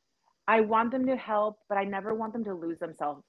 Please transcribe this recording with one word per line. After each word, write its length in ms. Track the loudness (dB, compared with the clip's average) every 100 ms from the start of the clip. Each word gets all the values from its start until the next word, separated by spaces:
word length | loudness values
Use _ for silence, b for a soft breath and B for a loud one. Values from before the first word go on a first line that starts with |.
| _ _ _ _ 4
I 140 | 4
want 300 | 6 4 2
them 160 | 2 0
to 80 | 0
help, 440 | 0 0 0 -2 -4
but 80 | -2
I 80 | -2
never 280 | -4 -4
want 200 | -4 -4
them 100 | -6 -6
to 80 |
lose 240 | -6 -6 -6
themselves 440 | -8 -4 -6 -6